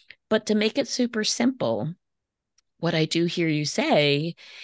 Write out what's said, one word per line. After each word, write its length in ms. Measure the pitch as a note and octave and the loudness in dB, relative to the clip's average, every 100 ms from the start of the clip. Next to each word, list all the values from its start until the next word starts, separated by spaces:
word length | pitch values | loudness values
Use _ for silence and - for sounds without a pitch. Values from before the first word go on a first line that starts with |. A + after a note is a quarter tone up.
| - - - | -20 -20 -2
But 160 | A3 A3 | -2 0
to 80 | |
make 240 | G#3+ G#3+ C#4 | 0 0 -2
it 100 | A#3+ | -4
super 340 | - B3 A3+ | -2 -2 -2
simple, 720 | G#3+ - A#3+ C4 B2 A2 C3+ F3+ _ _ _ _ _ _ _ _ | -2 0 0 0 -2 -2 -4 -8 _ _ _ _ _ _ _ _
what 160 | E3 | -2
I 100 | E3 | 0
do 220 | D#3 E3 E3+ | 0 2 0
hear 220 | F3 E3 | 0 0
you 160 | D3+ D3 | 0 -2
say 680 | - D4+ G3+ D3 C#3+ E3 - - - | -2 2 4 4 2 -2 -8 -16 -20